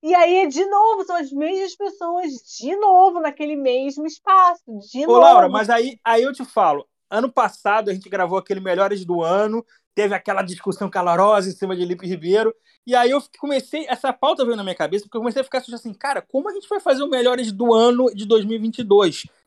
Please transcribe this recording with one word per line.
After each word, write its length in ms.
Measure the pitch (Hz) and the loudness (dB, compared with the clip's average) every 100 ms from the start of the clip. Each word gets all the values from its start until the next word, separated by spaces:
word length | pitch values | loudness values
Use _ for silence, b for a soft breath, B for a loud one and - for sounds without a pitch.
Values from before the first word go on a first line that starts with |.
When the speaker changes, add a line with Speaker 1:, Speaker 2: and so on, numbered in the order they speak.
Speaker 1:
E 120 | 311 | 2
aí, 320 | 349 339 370 359 | 4 4 4 2
de 160 | 269 392 | -2 -2
novo, 360 | 403 440 415 | 2 2 2
são 120 | 359 349 | -4 -6
as 160 | 277 | -6
mesmas 420 | 277 302 381 381 | -6 -4 -4 -6
pessoas 560 | - 403 403 339 349 349 262 _ - | -6 -10 -8 -6 -4 -6 -10 _ -12
de 160 | 240 392 | -8 -2
novo 440 | 415 370 381 349 | 4 6 6 4
naquele 360 | 311 285 294 294 | -6 -6 -8 -4
mesmo 500 | 269 247 277 277 311 | -2 -2 -4 -6 -10
espaço. 560 | - - 381 359 349 - 214 208 | -8 2 6 6 2 -10 -18 -14
De 120 | 247 | -6
Speaker 2:
Ô, 80 | 311 | 4
Speaker 1:
novo. 80 | 466 | 8
Speaker 2:
Laura, 280 | 339 - 185 | 10 8 6
mas 220 | 208 214 | 0 0
aí, 280 | 233 247 233 | 0 0 -6
aí 180 | 233 233 | 0 0
eu 100 | 262 | 0
te 120 | 262 | -4
falo. 420 | 254 - 180 143 - _ _ | -8 -2 0 0 -6 _ _
Ano 220 | 208 247 | -6 -4
passado, 600 | 254 220 - 208 214 208 | -2 -2 -2 -2 -2 -2
a 20 | |
gente 160 | 190 190 | -8 -8
gravou 300 | 196 180 190 | -4 -2 -4
aquele 200 | 185 190 | -4 -8
Melhores 460 | 190 180 196 202 | -4 -2 -2 -4
do 180 | 175 175 | -6 -4
Ano. 400 | 165 190 214 220 - _ _ | 0 0 0 -4 -10 _ _
Teve 200 | - 208 | -4 -2
aquela 260 | 196 - 196 | -4 -4 -6
discussão 480 | 190 180 - 185 196 | -6 -8 -10 -8 -6
calorosa 580 | 196 180 170 196 208 190 | -4 -2 2 4 2 0
em 60 | |
cima 240 | - 196 180 | -8 -8 -6
de 80 | |
Lipe 220 | 180 175 185 | -6 -6 -8
Ribeiro. 480 | 180 165 202 226 - _ _ - | -8 0 0 0 -4 _ _ -2
E 80 | 247 | 2
aí 140 | 247 | 2
eu 100 | 277 | 0
fiquei, 180 | - _ | -4 _
comecei, 480 | 285 277 262 302 320 | -6 -6 -6 -10 -8
essa 280 | 240 269 | -6 -6
pauta 320 | 254 277 349 240 | -2 -2 -2 -2
veio 100 | 226 | -4
na 60 | |
minha 100 | 196 | -6
cabeça, 300 | 180 151 196 | -6 -4 -4
porque 140 | 202 233 | -8 -8
eu 20 | |
comecei 220 | 240 254 | -6 -6
a 20 | |
ficar 140 | 262 262 | -6 -8
assim, 340 | 247 233 233 | -10 -16 -16
cara, 300 | 196 - 208 | -12 -8 -8
como 260 | - 269 370 | -6 -6 -6
a 40 | |
gente 120 | 392 - | -10 -8
vai 140 | 415 | -6
fazer 220 | 359 262 | -2 -2
o 80 | 285 | -2
Melhores 420 | 262 240 254 233 | 0 0 -2 -6
do 220 | 196 240 | -4 2
Ano 320 | 226 240 247 254 | 4 4 4 0
de 100 | 202 | -2
dois 220 | 208 226 202 | 0 0 2
mil 100 | 226 | -4
e 20 | |
vinte 200 | 220 226 | -6 -6
e 40 | |
dois? 420 | 220 202 190 143 - _ | 2 4 4 -2 -16 _